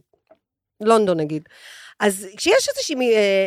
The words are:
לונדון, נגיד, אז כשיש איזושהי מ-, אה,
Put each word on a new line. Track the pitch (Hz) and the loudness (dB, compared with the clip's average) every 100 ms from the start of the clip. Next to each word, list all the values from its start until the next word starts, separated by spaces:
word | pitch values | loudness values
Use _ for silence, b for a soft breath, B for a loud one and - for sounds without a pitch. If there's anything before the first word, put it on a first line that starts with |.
| _ _ _ _ _ _ _ _ | _ _ _ _ _ _ _ _
לונדון, | 214 226 208 170 | 2 2 2 0
נגיד, | 151 156 - B B B B B | -4 -6 -12 B B B B B
אז | 208 190 196 202 | -2 -2 -10 -6
כשיש | 330 494 539 | 0 0 0
איזושהי | 554 508 | -6 -6
מ-, | 277 | -2
אה, | 247 214 202 196 | 0 2 2 2